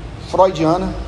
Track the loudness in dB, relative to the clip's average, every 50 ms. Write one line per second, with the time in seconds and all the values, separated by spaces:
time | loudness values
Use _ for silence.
0 | -12 -12 -12 -14 -10 -2 2 4 4 4 4 2 2 2 2 2 0 -4 -4 -6
1 | -8